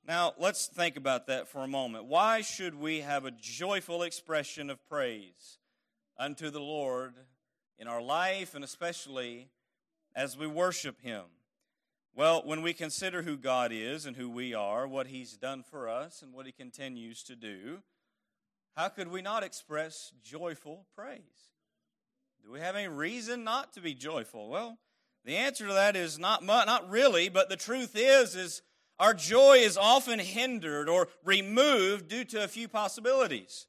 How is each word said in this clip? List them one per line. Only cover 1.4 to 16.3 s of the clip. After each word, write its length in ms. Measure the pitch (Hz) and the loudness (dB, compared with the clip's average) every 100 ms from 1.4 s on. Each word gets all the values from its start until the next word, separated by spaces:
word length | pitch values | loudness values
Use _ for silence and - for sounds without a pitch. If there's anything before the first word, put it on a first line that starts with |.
| - | -6
for 120 | 143 | -10
a 80 | 131 | -6
moment. 380 | 135 127 113 117 | -4 -4 -8 0
Why 360 | 160 214 220 | 2 4 2
should 320 | 214 - 185 | -2 -8 -8
we 280 | 147 156 156 | -6 -6 -6
have 240 | 143 143 135 | -2 -4 -4
a 60 | |
joyful 720 | 117 113 123 180 196 175 170 | -12 -14 -8 -4 -4 -4 -6
expression 720 | 175 - - 156 139 - 143 | -6 -8 -4 -4 -4 -10 -12
of 120 | 131 _ | -12 _
praise 720 | 147 127 107 95 87 - - _ _ _ _ _ - | -4 -4 -6 -16 _ -20 -20 _ _ _ _ _ -10
unto 320 | 139 143 156 | -10 -8 -10
the 120 | 143 | -10
Lord 520 | 143 151 135 127 131 123 131 131 _ _ _ _ | -8 -6 -4 -4 -8 -16 -20 _ _ _ _ _
in 100 | 113 | -8
our 140 | 117 | -8
life 540 | 120 156 185 196 180 147 | -4 -2 -2 -4 -8 -14
and 80 | |
especially 840 | 139 - 170 170 143 131 123 120 131 _ _ _ _ _ _ - | -16 -10 -10 -10 -12 -10 -10 -12 -20 _ _ _ _ _ _ -8
as 200 | 135 139 | -8 -6
we 120 | 156 | -8
worship 520 | 156 180 170 143 117 | -2 -2 -2 -10 -12
him? 240 | 120 107 87 82 _ _ _ _ _ _ _ 113 | -12 -12 -14 _ _ _ _ _ _ _ _ 0
Well, 260 | 156 165 | 2 2
when 200 | 143 156 | -2 -4
we 100 | 170 | -4
consider 480 | 165 160 - 190 180 | -6 -8 -6 -6 -6
who 160 | 170 147 | -6 -6
God 340 | 131 127 123 | -2 0 0
is 360 | 110 113 156 147 | -4 -6 -8 -10
and 100 | 127 | -12
who 140 | 123 | -10
we 240 | 120 127 113 | -10 -8 -6
are, 320 | 101 110 135 | -4 -4 -4
what 200 | 135 131 | -6 -8
he's 300 | 131 120 107 | -10 -16 -12
done 240 | 127 135 | -10 -10
for 260 | 120 147 117 | -14 -12 -8
us 360 | 117 160 - | -6 -8 -16
and 100 | 139 | -20